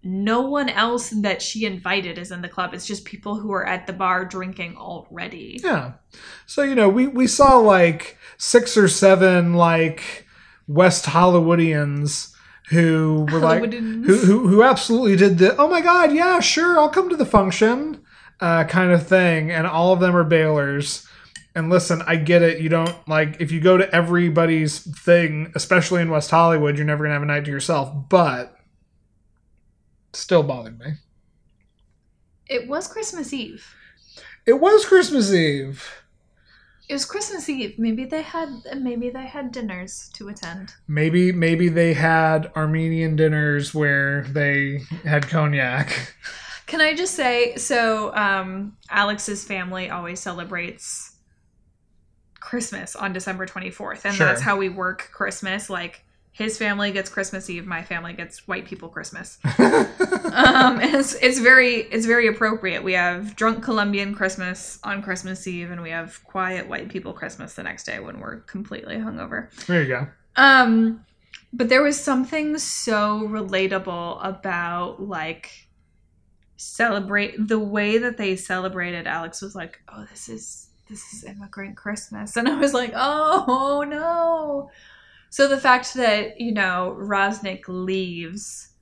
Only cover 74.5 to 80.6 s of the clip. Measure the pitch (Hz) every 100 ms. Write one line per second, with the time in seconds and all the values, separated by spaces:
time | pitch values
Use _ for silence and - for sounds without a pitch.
74.5 | 175 170 175 180 - 196 180 156 165 -
75.5 | - _ _ _ _ _ _ _ _ _
76.5 | _ - - 233 208 190 202 202 - 214
77.5 | 226 208 208 208 220 247 240 208 190 -
78.5 | 185 185 185 175 175 165 165 165 - 196
79.5 | 185 165 - _ - 208 - - 220 -
80.5 | -